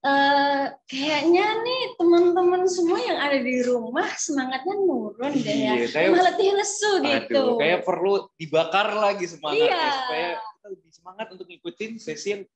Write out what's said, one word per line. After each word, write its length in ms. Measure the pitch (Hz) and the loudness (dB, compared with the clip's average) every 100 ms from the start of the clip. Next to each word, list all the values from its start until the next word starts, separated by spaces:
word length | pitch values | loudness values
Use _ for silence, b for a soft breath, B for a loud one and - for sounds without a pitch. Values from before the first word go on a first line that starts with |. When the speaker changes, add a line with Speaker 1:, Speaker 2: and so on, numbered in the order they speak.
| 277 | 2
Speaker 1:
Eh, 600 | 277 277 285 285 277 277 - _ | 2 4 4 2 0 -2 -8 _
kayaknya 800 | 262 285 302 302 349 415 453 466 | -6 -2 0 4 4 2 -2 -2
nih 320 | 508 494 - | -4 -4 0
teman-teman 720 | 349 339 349 359 359 370 370 | 4 6 6 4 2 2 0
semua 320 | 359 339 403 | 2 0 0
yang 160 | 494 311 | -2 -2
ada 240 | 285 277 | 0 0
di 240 | 247 254 247 | 0 0 0
rumah 400 | 240 220 262 415 | 0 -2 -4 -4
semangatnya 640 | - - 277 254 269 359 403 | -6 -4 -4 -2 -4 -4 0
nurun 560 | 381 254 214 220 269 | 0 0 -6 -6 -4
deh 240 | 285 233 - - | -4 -2 0 0
ya. 80 | 120 | 0
Speaker 2:
Iya, 60 | 120 | 0
kayak 200 | 151 165 | 0 4
Speaker 1:
Malah 120 | 349 370 | 4 4
letih 200 | 359 392 | 4 2
lesu 380 | 403 403 - 415 381 | 2 -2 -2 0 0
Speaker 2:
Aduh, 80 | 285 | 0
Speaker 1:
gitu. 340 | 277 - 277 254 233 | -2 0 0 2 2
Speaker 2:
kayak 220 | 151 180 | 2 0
perlu 320 | 185 175 190 196 - _ | 0 -2 0 0 -4 _
dibakar 560 | 160 156 165 185 214 208 | -2 0 2 0 0 0
lagi 240 | 202 196 175 | 0 0 -6
semangatnya 400 | 160 214 415 480 | -8 -4 2 2
Speaker 1:
Iya. 240 | 370 302 277 | 2 -2 -2
Speaker 2:
supaya 320 | 254 156 170 330 | -4 -4 -6 -8
kita 300 | - - 208 180 | -12 -18 -20 -20
lebih 140 | 160 | _
semangat 340 | 160 170 190 220 | _ -20 -16 -16
untuk 140 | 190 180 | -16 -20
ngikutin 420 | 175 175 170 220 226 | -14 -16 -12 -12 -12
sesi 300 | - 147 196 202 | -12 -10 -6 -8
yang 40 | 190 | -10